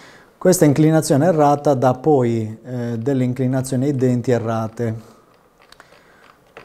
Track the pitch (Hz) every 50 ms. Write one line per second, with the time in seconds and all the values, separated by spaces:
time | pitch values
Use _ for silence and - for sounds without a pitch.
0 | - - - - - _ _ _ - 139 - 151 165 147 135 147 156 156 160 160
1 | - - 170 156 151 185 175 151 147 143 147 143 - 151 139 123 139 127 127 127
2 | - 160 147 131 123 117 117 113 110 107 110 - - 123 127 123 120 117 117 113
3 | 113 143 139 131 127 123 123 131 131 127 131 131 127 - 135 123 131 147 139 123
4 | 127 127 123 120 110 135 120 117 107 113 113 113 113 110 - - 120 110 110 113
5 | - - - _ _ _ _ _ _ _ _ _ _ _ - - - _ _ _
6 | _ _ _ _ - - _ _ _ _ _ -